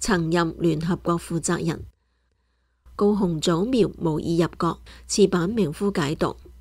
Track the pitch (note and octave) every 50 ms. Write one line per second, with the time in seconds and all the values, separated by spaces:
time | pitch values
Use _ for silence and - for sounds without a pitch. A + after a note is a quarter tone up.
0 | - - G#3 F3 E3 D#3+ E3 F3 E3+ E3 E3 - - E3+ D#3 D3+ E3 E3 G3+ -
1 | - F3+ E3+ E3 - - E3 E3 D3+ - F3 E3 E3 E3 D3+ - - - - _
2 | _ _ _ _ _ _ _ _ _ _ _ _ _ _ _ _ _ - - -
3 | G#3 G3+ G#3+ G3 G#3 F3+ E3 D#3 C#3+ F#3 E3+ D#3+ F#3+ B3 C4 A#3+ F#3+ - - -
4 | - E3 D3+ D#3 - - E3+ E3 E3+ D#3+ - - F3 E3+ - - - - - -
5 | - - - - G3+ F#3 F#3 F3+ E3+ F#3 A#3 A#3 G3 C#3+ D#3+ - G3+ G3+ G3 F#3
6 | D#3 C#3 D#3+ - F#3 C#3+ - - - - - -